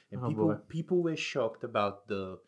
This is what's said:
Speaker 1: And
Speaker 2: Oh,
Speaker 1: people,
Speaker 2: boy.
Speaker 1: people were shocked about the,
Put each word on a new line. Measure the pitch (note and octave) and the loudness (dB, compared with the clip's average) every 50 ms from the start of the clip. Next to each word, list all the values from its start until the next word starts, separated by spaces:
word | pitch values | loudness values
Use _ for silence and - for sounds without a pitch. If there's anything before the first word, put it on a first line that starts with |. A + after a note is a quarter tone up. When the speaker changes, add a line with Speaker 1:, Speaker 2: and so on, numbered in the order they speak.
| _ - | _ -12
Speaker 1:
And | G2+ C3 | -8 -4
Speaker 2:
Oh, | B2+ A#2 | -2 -2
Speaker 1:
people, | G#2+ G#2+ A2 | 2 2 4
Speaker 2:
boy. | G#2+ G#2 - - - | 2 2 0 -4 -8
Speaker 1:
people | D#3+ E3 D#3+ - F#3 F3 | -6 -6 -2 2 2 2
were | E3+ E3 D#3 | 2 2 0
shocked | D3+ - - - C#3 A#2 A2+ - - B2 | -2 -4 -2 0 0 0 0 0 -4 -8
about | A2+ A2+ G#2+ G#2 G2+ G2+ - - | -2 0 2 2 2 0 -4 -6
the, | - G#2 G2 F#2+ F#2 F#2 - _ | -4 -4 -4 -4 -6 -8 -12 _